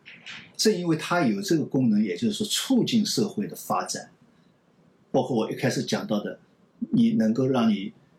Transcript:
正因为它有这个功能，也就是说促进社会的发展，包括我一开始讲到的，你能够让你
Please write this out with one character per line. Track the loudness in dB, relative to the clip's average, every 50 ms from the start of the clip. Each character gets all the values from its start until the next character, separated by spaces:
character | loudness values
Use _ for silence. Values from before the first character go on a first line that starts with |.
| _ -20 -20 -20 -18 -18 -18 -18 -18 -16 -6
正 | 0 2 2 2
因 | 2 2
为 | 0 0
它 | -2 0 -2 0 2 2
有 | 2 0 0 0
这 | 0 0 0
个 | 0
功 | 0 0 2 2 4
能， | 4 4
也 | 2 0 0
就 | -2 -2 -2
是 | -2
说 | -2 -4
促 | -4 -4 -4 -2 2 2 2 2
进 | 2 2 2 2
社 | 2 0 0 -2 -2
会 | -2 -6 -6 -6
的 | -8
发 | -12 -8 -4 -4 -4 -4
展， | -4 -6 -10 -10 -14 _ _ _ _ _ _ _ _ _ _ _ _ _ _ _ _ _ _ _ _
包 | 0 0 0
括 | 2 0
我 | 0 0 0
一 | -4
开 | -2 -2 -2
始 | -2 -2 -4
讲 | -2 -4 -4 -2
到 | -2 -4 -4
的， | -4 -6 -10 -12 _ _ _ _ _ _ _ -10 -8 -2 2
你 | 4 4 4 4
能 | 2 2 2 2
够 | 0 0 0
让 | 2 2 2 2
你 | 2 0 -2 -8 -12 _ _ _ _